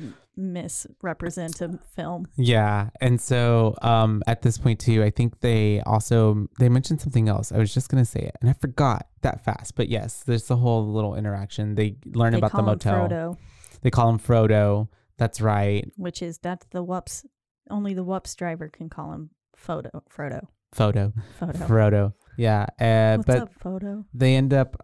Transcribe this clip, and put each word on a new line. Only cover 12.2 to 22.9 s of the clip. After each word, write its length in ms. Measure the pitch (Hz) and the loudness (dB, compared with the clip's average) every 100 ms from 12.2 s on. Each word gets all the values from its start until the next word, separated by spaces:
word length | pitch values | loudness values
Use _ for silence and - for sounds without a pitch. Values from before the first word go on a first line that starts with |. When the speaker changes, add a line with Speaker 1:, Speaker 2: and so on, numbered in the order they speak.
| 113 | 2
Speaker 1:
They 60 | 113 | 2
Speaker 2:
about 120 | 107 | 2
the 60 | 104 | 2
Speaker 1:
call 20 | |
him 60 | 104 | 2
Speaker 2:
motel. 420 | 101 - 92 90 | 2 0 0 0
Speaker 1:
Frodo. 280 | 165 165 175 - - - - | -2 -6 -10 -16 -20 -20 -4
Speaker 2:
They 80 | 123 | 0
call 180 | 123 117 | 2 2
him 80 | 113 | 2
Frodo. 680 | - 117 110 107 104 101 110 _ _ - | 2 4 6 4 4 2 -2 _ _ -4
That's 220 | 117 - | -4 0
right. 500 | 110 104 101 101 - - | 0 2 0 -2 -4 -10
Speaker 1:
Which 240 | 180 - | -10 -8
is, 160 | 170 165 | -10 -8
that's 280 | 175 180 _ | -8 -10 _
the 120 | 180 | -10
whoops. 420 | 175 185 - - - _ _ _ - | -6 -8 -8 -14 -18 _ _ _ -10
Only 240 | 208 202 | -6 -4
the 100 | 185 | -4
whoops 300 | 180 190 - | -6 -6 -8
driver 340 | - 175 165 156 | -8 -8 -8 -12
can 200 | - 165 | -14 -16
call 220 | - 151 | -14 -12
him 180 | 151 156 _ _ _ | -12 -16 _ _ _
Photo, 460 | - 156 - 147 - | -10 -10 -10 -16 -18
Frodo. 320 | - 143 - 185 _ _ | -12 -10 -10 -14 _ _
Speaker 2:
Photo. 400 | - 107 101 101 110 - - | -2 0 0 -2 -4 -10 -10
Speaker 1:
Photo. 200 | 170 - - | -8 -6 0
Speaker 2:
Frodo. 460 | 110 107 101 101 - _ - | 4 4 4 0 -4 _ -4
Yeah. 300 | 117 104 104 - | 0 0 -2 -2
Uh, 380 | 113 | 2